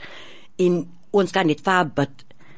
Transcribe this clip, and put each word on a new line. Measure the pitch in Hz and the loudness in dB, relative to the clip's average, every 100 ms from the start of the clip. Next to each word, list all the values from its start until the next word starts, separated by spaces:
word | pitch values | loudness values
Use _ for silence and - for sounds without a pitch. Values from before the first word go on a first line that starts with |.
| - - - - - - | -14 -16 -16 -16 -10 0
En | 180 175 - - - | 2 2 -2 -12 0
ons | 202 180 | 2 4
kan | 190 175 | 2 2
net | 147 | 2
vir | 196 | 2
haar | 185 160 | 2 2
bid." | - 139 - - - - | 2 0 -2 -16 -18 -16